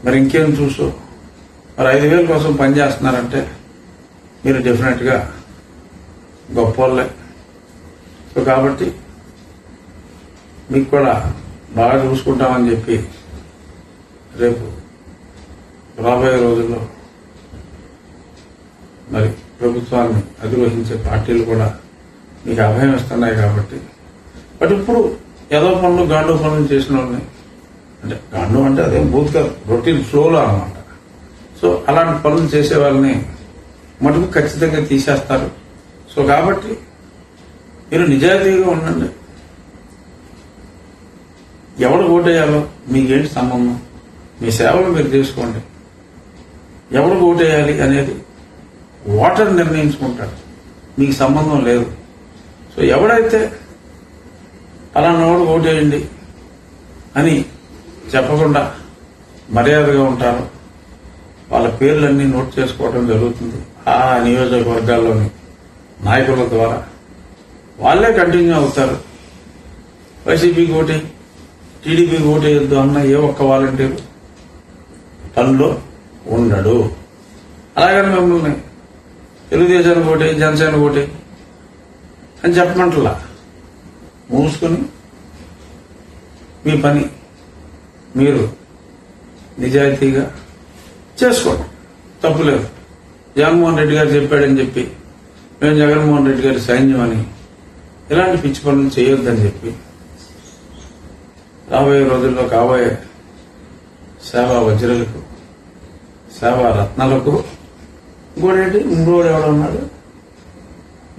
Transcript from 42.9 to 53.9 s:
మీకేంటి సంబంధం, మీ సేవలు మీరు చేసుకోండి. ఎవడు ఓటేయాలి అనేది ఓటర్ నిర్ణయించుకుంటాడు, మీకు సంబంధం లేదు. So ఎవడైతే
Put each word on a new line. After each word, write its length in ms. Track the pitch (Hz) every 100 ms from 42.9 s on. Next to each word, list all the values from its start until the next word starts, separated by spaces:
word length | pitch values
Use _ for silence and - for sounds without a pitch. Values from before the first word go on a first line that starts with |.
మీకేంటి 360 | 131 131 139 151
సంబంధం, 540 | - 127 123 120 120 - - - - - -
మీ 100 | 113
సేవలు 360 | 107 - 180 185
మీరు 200 | 160 131
చేసుకోండి. 520 | 135 135 - 117 110 - - - - - - - - - - - - - 127
ఎవడు 200 | 160 190
ఓటేయాలి 600 | 175 170 160 151 147 143
అనేది 340 | 135 139 135 - - - - - - - - - 104
ఓటర్ 460 | 104 160 208 208 175
నిర్ణయించుకుంటాడు, 800 | 165 160 147 135 131 120 101 - - - - - - -
మీకు 120 | 139
సంబంధం 540 | 135 135 151 156 143 120
లేదు. 260 | 120 113 - - - - - - - - -
So 60 |
ఎవడైతే 720 | - 135 208 233 226 220 220 - - - -